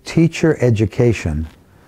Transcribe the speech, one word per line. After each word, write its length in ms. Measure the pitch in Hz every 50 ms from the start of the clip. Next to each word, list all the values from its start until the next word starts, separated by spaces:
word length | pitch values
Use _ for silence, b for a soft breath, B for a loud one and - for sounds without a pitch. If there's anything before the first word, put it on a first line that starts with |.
| _
teacher 520 | - - 165 165 165 - - - 160 147 -
education, 880 | 123 123 117 101 110 98 - - 123 120 104 - - 90 76 76 80 78 - _ _ b b b b